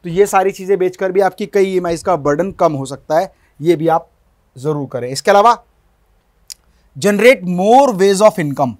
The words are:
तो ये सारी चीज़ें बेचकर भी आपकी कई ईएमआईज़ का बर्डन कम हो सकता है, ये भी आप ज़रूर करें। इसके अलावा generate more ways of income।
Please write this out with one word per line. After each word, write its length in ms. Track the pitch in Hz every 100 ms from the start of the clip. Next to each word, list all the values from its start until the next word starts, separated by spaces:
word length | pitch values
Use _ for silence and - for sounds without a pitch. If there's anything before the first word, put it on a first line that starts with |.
| 175
तो 40 |
ये 160 | 170 202
सारी 240 | 196 190
चीज़ें 260 | 190 185 196
बेचकर 320 | 185 180 190
भी 100 | 190
आपकी 240 | 185 185 202
कई 200 | 202 190
ईएमआईज़ 380 | 185 175 170
का 120 | 202 170
बर्डन 340 | 139 147 190
कम 200 | - 170
हो 120 | 139 135
सकता 340 | 135 - 156
है, 120 | 190 _ _ _
ये 160 | 156 160
भी 120 | 160
आप 200 | 165 - _ _ _ _ 127
ज़रूर 320 | 139 151 131
करें। 220 | 123 123
इसके 220 | 131 -
अलावा 260 | 202 220 226 _ _ _ _ _ _ _ _ _ - _ _ _ 139
generate 480 | 175 202 233 262 180
more 360 | 180 196 247 277
ways 280 | 190 196 190
of 180 | 165 -
income। 340 | 151 135 127